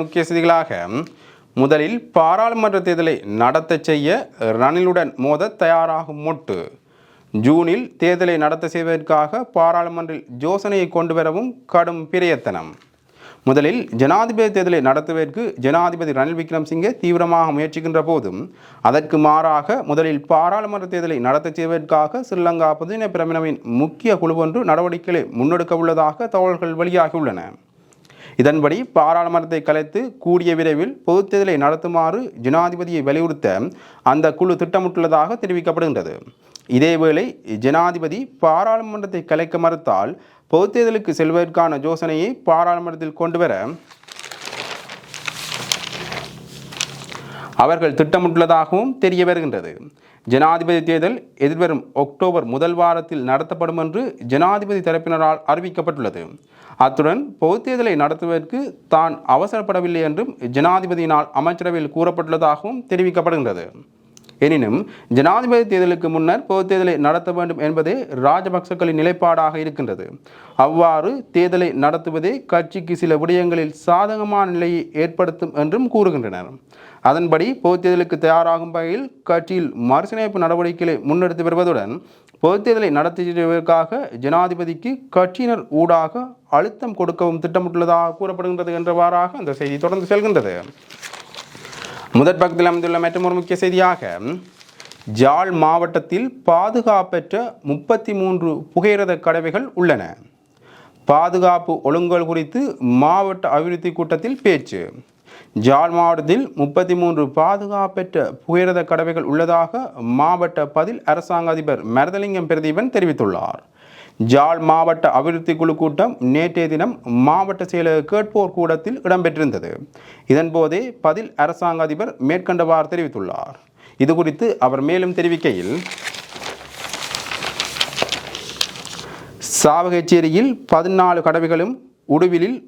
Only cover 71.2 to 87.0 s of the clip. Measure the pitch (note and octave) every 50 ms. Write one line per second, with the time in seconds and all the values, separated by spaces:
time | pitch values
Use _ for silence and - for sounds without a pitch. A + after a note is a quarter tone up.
71.2 | - - - F3+ F3 F3+ F3+ F3+ F#3 E3 - C3+ C3+ D3 D#3 E3 D#3+ E3+ D#3 D#3+
72.2 | D#3+ F#3+ B3+ C4 - - F3+ E3+ E3+ E3 - G3 E3+ E3 F3 E3 F3+ E3 D#3 D3
73.2 | D#3 E3 F3+ F3+ F3 F3+ E3+ E3 D#3+ D#3 D3 - - F3 E3+ F3+ G#3 G#3 A3 G#3+
74.2 | G#3 G#3 G#3 G3+ G3 F#3 F3 E3+ F3 E3+ F3 E3+ - - - D3+ D#3+ E3 E3 -
75.2 | F3+ E3+ E3 - F3 D#3+ C#3 D3 D3 D#3 E3+ A#3+ C4 A#3 - A3 G3+ F#3 D#3+ C#3
76.2 | A#2 G#2 F#2 F2+ F#2 - C3+ C3 _ _ _ - - - - - - B2 C#3+ E3
77.2 | F3 E3+ D#3 D#3+ F3 A#3+ C4+ - - F3 F3+ F3 F3+ F3+ F3+ F3 F3 E3+ F3+ D#3+
78.2 | D#3+ D#3+ D#3+ E3 E3+ E3+ E3 E3 E3 E3+ E3 E3+ E3 E3 F3+ A#3+ C#4 C4 - _
79.2 | - - E3+ E3+ E3 - F#3 F3+ E3+ C3+ - A2 A#2+ A#2+ C3+ D3+ F3+ G3+ A3+ A3
80.2 | A3 G#3 G3 F#3+ E3+ E3 E3+ E3+ F3 E3+ F3 E3+ F3 E3+ D#3 A2 B2 C#3 D3+ F3
81.2 | F3+ F3+ E3+ D#3+ E3 E3+ E3 E3+ F3+ F3 D#3+ A#2 G2 G2+ B2+ F3+ - - _ _
82.2 | _ _ _ _ - E3 F#3+ G#3 G#3+ A#3+ A3+ A3 G#3+ F3+ D3 D3 D3+ F3 E3+ F#3
83.2 | F3 F3 E3+ E3+ E3+ E3 E3 E3+ E3 E3 E3 E3 D#3+ D#3+ A3 C4 C#4+ - A#2+ A#2
84.2 | B2 C#3 D#3+ E3+ F3+ F3+ F3+ E3+ F3 E3 E3 D#3+ - A#3+ C4+ C4+ - - - F#3
85.2 | F#3 F3+ F3+ - B3+ A#3+ A#3 G3+ B2+ - C#3+ D3+ E3 E3 E3+ E3 D#3+ D#3 - A#3+
86.2 | B3+ B3+ - _ _ _ - C#3+ E3+ A3 G#3+ - - A#3+ G#3 -